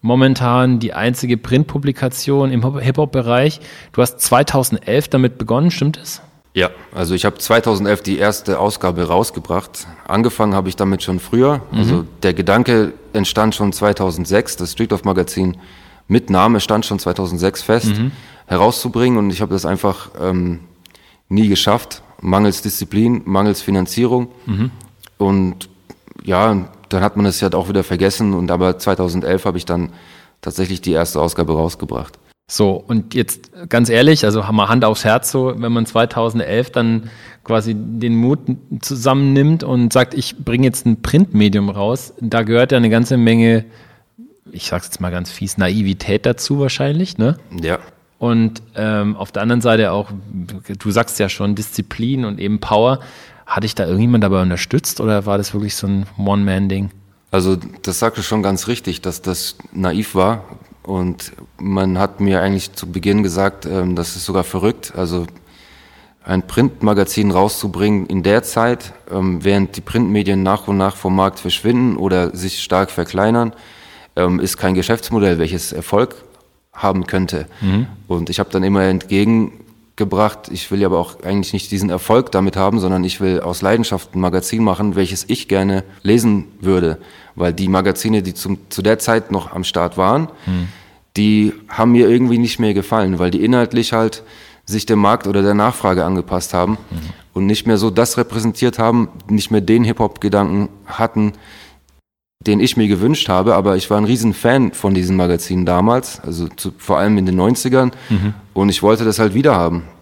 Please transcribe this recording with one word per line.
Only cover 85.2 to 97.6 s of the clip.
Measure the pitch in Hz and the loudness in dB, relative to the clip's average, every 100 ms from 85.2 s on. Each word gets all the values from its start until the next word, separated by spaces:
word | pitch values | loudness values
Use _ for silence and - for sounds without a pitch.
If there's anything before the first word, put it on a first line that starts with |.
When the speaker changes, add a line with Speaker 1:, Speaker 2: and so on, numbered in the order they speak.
| - | -4
Speaker 2:
ich | 101 - | -6 -2
gerne | 98 98 95 95 - | 0 0 -2 -6 -10
lesen | 98 117 113 104 - - | 2 2 4 0 -2 -6
würde. | 92 92 85 80 - - - - | 0 2 2 -2 -10 -20 -20 -4
Weil | 87 | -2
die | 85 95 | 0 0
Magazine, | 95 95 92 113 107 | 2 2 -2 0 0
die | 92 | -2
zum, | 85 - 95 - | -8 -8 -8 -8
zu | - | -2
der | 101 113 | 0 0
Zeit | - 113 107 | 2 0 0
noch | 101 - | -6 -4
am | - | -8
Start | 92 - 87 92 | -4 -2 -2 0
waren, | 92 127 160 - - | 2 2 -2 -8 -6
Speaker 1:
Mhm. | 92 90 - - _ _ - | -4 -4 -10 -20 _ _ 0
Speaker 2:
die | 104 107 107 - - | 2 4 2 -2 -12
haben | - 113 | 0 4
mir | 120 113 | 6 6
irgendwie | 120 127 117 | 6 4 2
nicht | 117 - | 0 0
mehr | 110 | 0
gefallen, | 101 95 113 95 90 | 0 0 0 0 0
weil | 90 | 0
die | 87 | 0
inhaltlich | 107 127 117 120 113 | 2 2 2 0 0
halt | 117 113 - - - - - - | 0 0 -2 -18 -20 -20 -20 -6
sich | 104 - | -6 0
dem | 107 | 2
Markt | 101 117 98 | 4 2 0
oder | 101 | 0
der | 98 | 2
Nachfrage | 104 107 120 104 92 | 2 2 0 0 0
angepasst | 85 92 85 92 - | 0 -2 -2 -4 -4
haben | 90 90 110 - | -2 0 -2 -6
Speaker 1:
Mhm. | 87 78 - - | -12 -12 -16 -12
Speaker 2:
und | - 98 | -4 0
nicht | 104 | 0